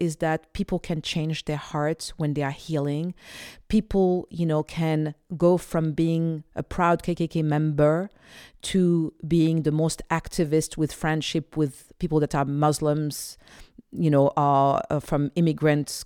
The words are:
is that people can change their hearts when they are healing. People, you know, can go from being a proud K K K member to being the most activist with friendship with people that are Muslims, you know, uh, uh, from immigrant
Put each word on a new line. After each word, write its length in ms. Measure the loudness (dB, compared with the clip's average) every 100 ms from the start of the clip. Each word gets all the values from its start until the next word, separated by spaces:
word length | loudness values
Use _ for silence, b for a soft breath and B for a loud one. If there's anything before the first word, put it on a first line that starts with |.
is 160 | -2 -2
that 360 | -2 -2 -6
people 260 | -8 -4 -4
can 220 | -4 -6
change 460 | -4 -4 -4 -4 -6
their 100 | -6
hearts 540 | -6 -4 -2 -4 -8 -6
when 160 | -4
they 80 | -2
are 80 | -4
healing. 640 | -6 -6 -4 -2 -4 -6 -10 B B B B -2
People, 580 | 0 2 2 2 0 -4
you 140 | -4
know, 180 | 0 0
can 520 | -2 -4 0 0 -2 -6 -12 0
go 200 | 2 2
from 340 | 0 -2 -2
being 520 | 0 0 0 -2 -4 -8
a 80 | -12
proud 400 | -8 0 2 2
K 120 | 0
K 120 | -4 -2
K 160 | -2
member 680 | 0 2 2 4 4 2 -4 B B B B B
to 520 | -2 2 4 4 0 -6 0
being 360 | 2 4 2
the 100 | 2
most 300 | 2 0 -2 -4
activist 640 | -4 -2 -2 2 0 0 -2
with 160 | -4
friendship 640 | -2 -2 -2 -2 -4 -4 -2
with 340 | -2 -4 -20 -8
people 220 | -2 0
that 140 | 0
are 100 | 0
Muslims, 960 | -2 2 2 2 0 0 -2 -6 -12 -18 B B B -20 -12
you 180 | -2 4
know, 180 | 6 4 4
uh, 460 | 4 4 4 2 0
uh, 100 | -4
from 300 | -2 -2 0 2
immigrant 680 | 0 2 2 2 -2 -8